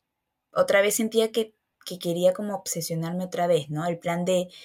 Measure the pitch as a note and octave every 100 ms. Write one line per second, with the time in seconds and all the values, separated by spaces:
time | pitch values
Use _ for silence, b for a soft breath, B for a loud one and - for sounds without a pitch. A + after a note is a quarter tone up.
0 | _ _ _ _ _ - F#3 G3 G#3 G3+
1 | A3+ A3+ A3 A3+ A3 _ _ _ - F3+
2 | F3 E3+ F3+ F#3 G#3 F#3+ - F3 E3 E3
3 | E3 F3+ F3+ F#3 F3 E3 D3 D3+ E3+ E3
4 | F3 E3+ F3+ F3+ F3+ B